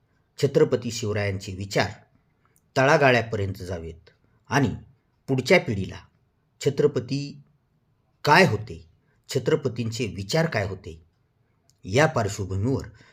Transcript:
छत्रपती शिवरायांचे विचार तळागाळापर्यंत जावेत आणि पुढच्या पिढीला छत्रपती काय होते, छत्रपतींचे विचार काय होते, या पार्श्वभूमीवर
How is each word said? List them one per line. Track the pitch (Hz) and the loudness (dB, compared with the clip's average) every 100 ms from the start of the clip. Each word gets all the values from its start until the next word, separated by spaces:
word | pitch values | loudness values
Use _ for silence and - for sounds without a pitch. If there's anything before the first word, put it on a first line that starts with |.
| _ _ _ - | _ _ _ -2
छत्रपती | 139 - 151 123 113 | 0 2 2 0 -4
शिवरायांचे | 110 107 101 101 95 - | -6 -4 -2 -2 -4 -8
विचार | 92 98 - 101 - _ _ _ _ _ _ _ 135 | -10 -4 -2 -2 -6 _ _ _ _ _ _ _ 2
तळागाळापर्यंत | 135 156 139 120 113 107 98 92 | 4 6 6 4 2 -4 -4 -6
जावेत | 90 87 80 82 - _ _ _ - | -8 -10 -10 -16 -20 _ _ _ -2
आणि | 127 117 78 - _ _ _ - | 0 0 -2 -12 _ _ _ -4
पुढच्या | 131 - 180 | -2 4 4
पिढीला | 180 98 92 - - _ _ _ _ - | 4 -4 -6 -10 -20 _ _ _ _ -4
छत्रपती | 143 143 147 131 113 139 143 - - _ _ _ _ _ _ _ | -2 2 2 2 -4 -6 -8 -14 -20 _ _ _ _ _ _ _
काय | - 160 165 | 4 6 6
होते, | 110 110 82 - _ _ _ - | 2 -6 -16 -20 _ _ _ -6
छत्रपतींचे | 131 - 156 127 110 113 113 110 | -4 0 0 -2 -4 -6 -4 -6
विचार | 87 101 160 160 | -6 -2 -2 0
काय | 110 98 | -2 -4
होते, | 95 85 80 _ _ _ _ _ _ _ _ | -8 -14 -18 _ _ _ _ _ _ _ _
या | 92 113 156 | -2 2 2
पार्श्वभूमीवर | 127 104 - 92 95 117 120 - - _ | 2 -4 -4 -6 -2 -2 -2 -6 -18 _